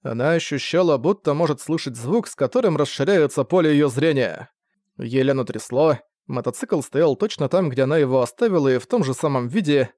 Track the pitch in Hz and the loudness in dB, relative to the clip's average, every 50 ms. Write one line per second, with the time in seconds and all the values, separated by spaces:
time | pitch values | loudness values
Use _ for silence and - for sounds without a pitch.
0 | _ 139 117 117 127 151 170 165 - - - 127 - - - 170 185 170 147 127 | _ -8 -4 -2 0 0 0 0 -2 -4 -6 -6 -4 -2 0 2 2 2 2 2
1 | 117 170 202 - _ 151 143 151 170 151 147 - - - 160 160 - 143 120 120 | 0 -2 -2 0 _ -2 0 0 0 0 -2 -4 -4 -6 -4 -4 -4 -8 -10 -8
2 | 113 131 190 240 226 - - - 139 127 - 247 240 196 156 147 147 - - - | -6 -2 -2 -2 -2 -4 -4 -4 -4 0 0 0 0 2 0 0 -2 -2 -2 -4
3 | 139 170 202 180 151 135 - 151 131 - 175 185 165 156 151 143 147 143 117 131 | 0 2 2 2 2 2 0 -4 -2 0 2 2 4 4 4 4 2 2 2 0
4 | 147 165 151 135 120 92 78 - 113 _ _ _ _ _ _ _ _ _ _ - | 0 2 2 2 0 -2 -4 -8 -14 _ _ _ _ _ _ _ _ _ _ -12
5 | 123 117 123 135 131 139 139 131 123 - 135 - - - 123 131 156 160 147 - | -8 -2 0 0 2 2 2 0 -2 -4 -6 -10 -8 -4 0 2 2 2 2 0
6 | _ _ _ _ _ - 135 123 117 160 - - - - 196 160 135 - - 139 | _ _ _ _ _ -8 -8 -4 -4 -4 -6 -6 -4 -2 -2 -2 -2 -2 0 0
7 | 165 156 131 - 202 214 - - 151 127 - 185 185 151 123 131 131 127 151 165 | 2 2 2 0 -2 -4 -2 -4 -4 0 0 0 0 0 0 0 0 2 2 2
8 | 147 127 131 131 123 113 - - 240 226 190 165 139 135 127 123 - _ - 233 | 2 2 2 0 0 0 -2 -2 0 2 2 2 2 2 2 0 0 _ 0 0
9 | 170 131 127 - - 151 139 131 120 123 135 226 185 147 147 143 127 - _ | 0 0 -2 -2 -2 0 0 0 -2 -2 -2 -2 0 2 2 2 2 0 _